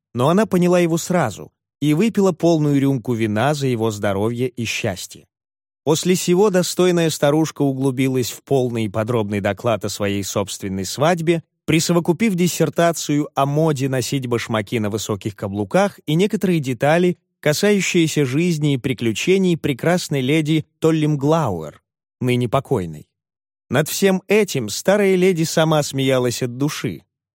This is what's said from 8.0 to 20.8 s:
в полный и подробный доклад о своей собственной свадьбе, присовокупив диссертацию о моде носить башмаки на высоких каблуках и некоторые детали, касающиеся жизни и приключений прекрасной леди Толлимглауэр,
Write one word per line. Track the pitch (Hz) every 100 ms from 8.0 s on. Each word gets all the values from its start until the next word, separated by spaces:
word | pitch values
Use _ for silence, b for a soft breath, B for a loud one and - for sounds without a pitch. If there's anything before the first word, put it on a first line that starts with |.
| 131 131 120
в | -
полный | - 139 127 117 110
и |
подробный | 110 107 120 101 104
доклад | 101 98 120 104 104
о |
своей | - 101 101
собственной | 95 110 95 - 98 95 92
свадьбе, | - 156 175 160 165 - _ -
присовокупив | 156 - 175 170 165 226 175
диссертацию | 180 - 156 - 170 165 - 147 147 -
о | 139
моде | 147 160 135 139
носить | 131 113 143 123
башмаки | 117 - 110 104 120
на | 104
высоких | 104 - 104 107 -
каблуках | 104 101 101 180 202 - -
и | 160
некоторые | 202 220 185 165
детали, | 131 123 139 170 180 170 _ _
касающиеся | 151 147 208 202 170 180 160 151 131
жизни | 139 180 151 147
и | 135
приключений | 135 127 117 104 - 190 185 165
прекрасной | 143 117 156 180 - 143
леди | 127 160 151 156 -
Толлимглауэр, | _